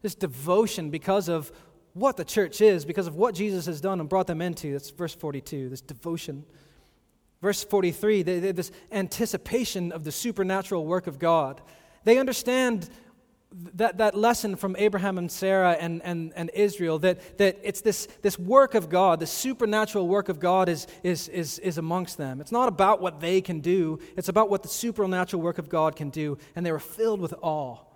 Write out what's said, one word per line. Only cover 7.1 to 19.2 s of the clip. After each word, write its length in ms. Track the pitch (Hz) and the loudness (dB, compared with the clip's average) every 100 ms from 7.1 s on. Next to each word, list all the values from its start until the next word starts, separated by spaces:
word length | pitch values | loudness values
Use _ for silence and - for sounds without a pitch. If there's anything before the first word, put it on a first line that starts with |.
| _ _ _ | _ _ _
Verse 200 | 190 196 | -2 -2
forty-three, 600 | - 202 180 - 208 208 | 0 2 2 0 2 2
they, 160 | 170 180 | 2 0
they, 140 | 190 | -2
this 200 | 180 175 - - | -4 -6 -12 -8
anticipation 1000 | 208 190 - 233 185 - 240 233 190 175 | -6 -4 -4 -4 -4 -2 -2 -2 -4 -6
of 100 | 165 | -6
the 80 | 151 | -8
supernatural 760 | 139 240 202 185 190 185 185 156 | -6 -4 -2 0 0 -2 -4 0
work 200 | 180 180 | -2 -4
of 120 | 139 | -2
God. 420 | 165 165 135 139 - - _ _ | 2 4 2 -6 -20 -20 _ _
They 120 | 214 247 | 4 4
understand 720 | 262 247 - 254 254 220 165 - - _ _ _ _ 185 170 | 4 -2 0 2 2 0 -6 -16 -20 _ _ _ _ -18 -16
that, 240 | 180 226 185 | -2 -2 2
that 180 | 214 202 | 2 4
lesson 400 | 226 240 214 190 | 2 2 -2 -4
from 180 | 196 185 | -4 2
Abraham 400 | 208 196 196 185 | 2 2 -2 -2
and 120 | 175 | -4
Sarah 420 | - 190 190 180 | -2 2 4 4
and, 280 | 165 170 170 | 4 -2 -6
and, 300 | 175 170 165 | -6 -6 -6
and 160 | 147 170 | -8 -6
Israel, 440 | 185 208 202 170 160 | 2 0 2 -2 2
that, 360 | 185 180 - - | 2 0 -8 2
that 220 | 196 185 | 2 2
it's 200 | 208 196 | -8 -2
this, 260 | 220 196 - - | -2 -2 -8 -2
this 160 | 202 - | -2 -2
work 360 | 180 269 262 | 6 6 8
of 140 | 220 156 | 4 2
God, 320 | 180 190 160 | 4 4 4